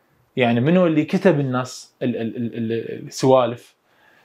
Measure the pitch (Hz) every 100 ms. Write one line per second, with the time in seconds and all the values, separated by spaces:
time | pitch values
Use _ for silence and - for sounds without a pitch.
0 | _ _ _ - 120 117 127 180 180 151
1 | 151 190 196 151 135 127 123 - - -
2 | 131 113 113 - 117 117 113 113 - 117
3 | 143 - 135 131 120 120 - _ _ _
4 | _ _